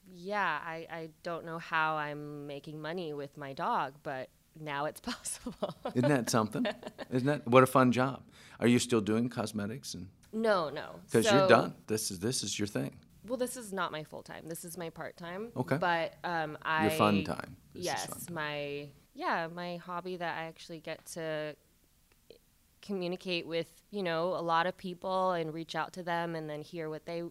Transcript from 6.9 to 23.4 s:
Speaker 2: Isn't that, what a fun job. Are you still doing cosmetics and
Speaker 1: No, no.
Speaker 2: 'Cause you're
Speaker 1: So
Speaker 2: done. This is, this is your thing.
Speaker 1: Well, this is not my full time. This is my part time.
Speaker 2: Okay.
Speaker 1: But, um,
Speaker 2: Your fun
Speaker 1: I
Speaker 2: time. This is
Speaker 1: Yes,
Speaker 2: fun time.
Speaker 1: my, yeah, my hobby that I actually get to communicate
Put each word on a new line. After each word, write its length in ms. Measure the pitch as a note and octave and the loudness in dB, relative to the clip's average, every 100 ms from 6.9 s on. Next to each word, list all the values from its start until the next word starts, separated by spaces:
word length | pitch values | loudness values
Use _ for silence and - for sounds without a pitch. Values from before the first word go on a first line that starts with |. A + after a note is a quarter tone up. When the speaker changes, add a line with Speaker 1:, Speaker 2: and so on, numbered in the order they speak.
| - - | -12 -4
Speaker 2:
Isn't 160 | B2+ C3 | 0 2
that, 200 | D3 - | 0 8
what 160 | B2+ | 10
a 40 | B2+ | 10
fun 240 | C3+ B2+ | 8 6
job. 320 | A#2+ C3 B2+ - - - - | 4 0 -4 -14 -20 -20 2
Are 80 | A#2 | 4
you 120 | A#2+ | 6
still 220 | - A#2 | 4 2
doing 280 | G2+ A2 A#2+ | 4 2 0
cosmetics 640 | A#2+ G#2+ G#2+ G2+ C3+ - | -2 -4 -4 -6 -8 -10
and 140 | F2+ F#2+ - - | -12 -14 -18 -10
Speaker 1:
No, 360 | A3 A3+ G3 D3+ | 0 4 4 2
no. 300 | C#3+ G#2 - - | -4 -8 -12 2
Speaker 2:
'Cause 140 | A#2 A2 | 6 8
you're 160 | - | 8
Speaker 1:
So 60 | F#2+ | 10
Speaker 2:
done. 280 | A#2 F2 - - | 8 8 -6 -2
This 220 | G#2+ - | -2 -2
is, 100 | F#2 | -2
this 220 | G#2 C3 | -2 0
is 140 | G#2 - | -2 -2
your 100 | G#2 | -2
thing. 280 | - - - - - G3 | -2 -4 -8 -20 -18 -8
Speaker 1:
Well, 100 | B3 | -4
this 200 | B3 B3+ | -4 -6
is 160 | G#3+ | -8
not 180 | F#3+ E3+ | -4 -4
my 120 | D3+ | -4
full 200 | D3+ - | -10 -14
time. 240 | - E2 D#3+ | -12 -12 -10
This 160 | E3 | -10
is 140 | F3 E3+ | -10 -10
my 120 | E3 | -10
part 280 | E3 C#3+ - | -8 -12 -10
time. 340 | E3+ F#3 A3+ - | -10 -8 -8 -4
Speaker 2:
Okay. 200 | - C#3+ | 0 2
Speaker 1:
But, 380 | F3+ E3+ D#3+ - | 4 2 0 -4
um, 340 | F3+ E3+ D#3 D3+ - D#3+ | -4 -2 -2 -4 0 4
Speaker 2:
Your 100 | D#3 | 4
fun 280 | D#3 G#2+ G2+ | 6 6 4
Speaker 1:
I 40 | |
Speaker 2:
time. 340 | F2+ C#2 - - - | 2 -4 -6 -16 -16
This 80 | - | -6
is 40 | F3 | -4
Speaker 1:
Yes, 200 | B2 - | -2 -4
Speaker 2:
fun 140 | - | -8
time. 120 | - E3+ | -8 -4
Speaker 1:
my, 520 | D3+ D3 C#3+ C#3+ C#3+ - _ | -4 -4 -6 -6 -10 -16 _
yeah, 340 | - E4+ G#3 E3 | -6 -2 0 -2
my 220 | F3 F3 F3 | -6 -6 -6
hobby 380 | F3 F3 F3+ F3+ | -6 -6 -6 -4
that 220 | E3+ D#3 | -4 -4
I 60 | D#3+ | -8
actually 340 | E3 - E3 | -12 -14 -12
get 260 | D#3+ D#3 - | -10 -10 -10
to 480 | F3 D#3+ D#3 D3+ D3 _ _ _ _ _ _ _ - _ _ _ _ | -6 -4 -4 -4 -10 _ _ _ _ _ _ _ -20 _ _ _ _
communicate 640 | - G3 F3 F#3 F#3 E3+ | -6 -4 -2 -4 -4 -4